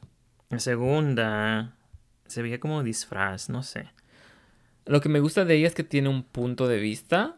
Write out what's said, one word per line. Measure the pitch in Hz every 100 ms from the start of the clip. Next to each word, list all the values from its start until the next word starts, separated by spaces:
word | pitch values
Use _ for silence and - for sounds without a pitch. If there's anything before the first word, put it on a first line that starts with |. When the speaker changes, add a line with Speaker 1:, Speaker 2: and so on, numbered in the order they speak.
| - _ _ _ -
Speaker 1:
la | 120
segunda | 131 117 127 151 147 120 110 107 107 110 117 - _ - _ _ -
se | -
veía | 117 123
como | 151 151
disfraz, | 120 110 - 98 98 92 -
no | 120
sé. | 135 - - _ _ - - - _ _ _ _ -
Speaker 2:
Lo | 143
que | 151
me | 151
gusta | 147 202
de | 180 156
ella | 165
es |
que | -
tiene | 160 143 139
un | 135
punto | 127 - 123 120 127
de | 113
vista. | 107 110 - 175 254